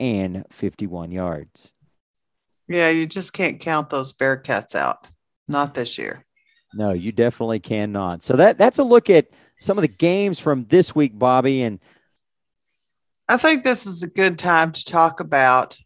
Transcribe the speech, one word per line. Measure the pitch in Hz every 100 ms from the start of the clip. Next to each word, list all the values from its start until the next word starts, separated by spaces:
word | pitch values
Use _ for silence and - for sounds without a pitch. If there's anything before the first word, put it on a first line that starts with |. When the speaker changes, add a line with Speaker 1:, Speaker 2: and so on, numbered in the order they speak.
Speaker 1:
and | 123 104 95 92 -
fifty-one | - 101 - 101 87 85
yards. | 90 90 78 73 _ _ _ _ _ _ _ _ _ _ _ -
Speaker 2:
Yeah, | 175 165
you | 165
just | 160 196 180
can't | - 175 -
count | 165 156 147
those | 143 135
Bearcats | - 135 135 139 113 -
out. | 78 65 - _ _ _ _ -
Not | 143 143
this | 135 117 -
year. | 57 - _ _ _ _ _
Speaker 1:
No, | 101 104
you | 90 98
definitely | 110 117 - 117 110
cannot. | - 110 104 101 92 90
So | - 131
that, | 196 -
that's | 220 -
a |
look | 262 240 -
at | 170 - _ _ _
some | - 196
of |
the | 156
games | - 170 185 202 170
from | 156 135 110
this | 170 -
week, | 156 143 104
Bobby. | 127 127 131 135
And | 117 98 _ _ _ _ _ _ _ _ _ _ _ _ _ _ -
Speaker 2:
I | 240
think | 311 302
this | 254 240 196
is | 170
a | 180
good | 196 190 170
time | 180 170 165
to | 156
talk | - 170 165 -
about, | 165 143 131 127 - -